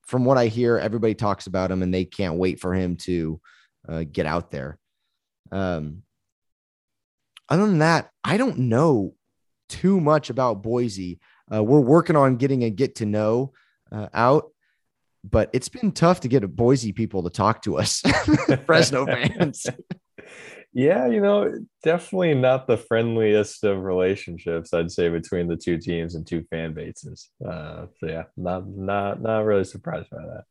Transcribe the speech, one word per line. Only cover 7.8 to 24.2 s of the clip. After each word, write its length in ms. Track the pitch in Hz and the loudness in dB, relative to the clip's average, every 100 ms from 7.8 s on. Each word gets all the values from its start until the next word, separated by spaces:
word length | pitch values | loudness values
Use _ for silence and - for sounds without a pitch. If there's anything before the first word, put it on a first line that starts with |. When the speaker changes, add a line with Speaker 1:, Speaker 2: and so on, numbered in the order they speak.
| 156 160 - _ | 4 2 -2 _
Speaker 1:
I 140 | - 196 | -2 0
don't 220 | 262 - | 0 0
know 560 | 123 113 165 123 92 _ _ _ _ _ _ | 0 2 4 2 0 _ _ _ _ _ _
too 320 | - 185 196 | -2 0 2
much 300 | 147 151 - | 2 2 0
about 340 | 120 127 101 | -2 -2 -2
Boise. 560 | 107 120 120 95 90 85 _ _ _ | -4 -2 -2 -6 -10 -12 _ _ _
Uh, 120 | 107 | -2
we're 160 | 107 147 | 4 6
working 360 | 123 160 - 156 | 8 4 6 4
on 220 | 135 123 | 4 4
getting 260 | 135 135 | 2 2
a 60 | 117 | 0
get 260 | 95 135 - | 0 -2 -2
to 100 | 107 | -2
know, 480 | 107 107 117 135 _ _ _ _ | 0 2 0 -2 _ _ _ _
uh, 160 | 107 104 | -12 -6
out, 380 | - 120 156 - _ _ _ _ _ _ _ | 2 4 4 0 _ _ _ _ _ _ _
but 260 | 98 113 101 | -2 0 0
it's 160 | 131 - | -2 -6
been 220 | 254 214 | -4 -4
tough 300 | - 170 180 | 2 2 2
to 60 | 120 | 2
get 160 | 131 | 0
a 40 | 101 | 0
Boise 440 | - 117 135 113 | 0 2 2 0
people 320 | 98 110 95 | -4 -4 -2
to 60 | 87 | -4
talk 340 | - 101 113 | 0 0 2
to 140 | 107 76 | -2 -2
us, 240 | 104 - | -2 0
<laughs> 640 | - - - 302 - 131 - | 0 0 2 2 2 0 4
Fresno 400 | 160 143 131 135 | 4 4 0 -2
fans. 640 | 123 131 - 165 - - | 0 -2 0 -4 -2 -10
<laughs> 60 | - - - _ - - - - - - | -10 -16 -18 _ -20 -20 -20 -20 -20 -10
Speaker 2:
Yeah, 360 | 123 139 202 262 | 2 2 4 2
you 120 | 110 | 2
know, 320 | 101 104 101 - - _ | 2 2 0 -4 -14 _
definitely 540 | 160 175 - 185 175 139 | 0 0 -2 0 2 4
not 320 | 127 131 135 | 4 2 2
the 100 | 107 | -2
friendliest 840 | - 113 117 113 107 107 98 - | 2 0 2 2 4 4 2 -2
of 180 | 107 95 | 0 0
relationships, 880 | 95 92 92 95 | -2 0 0 0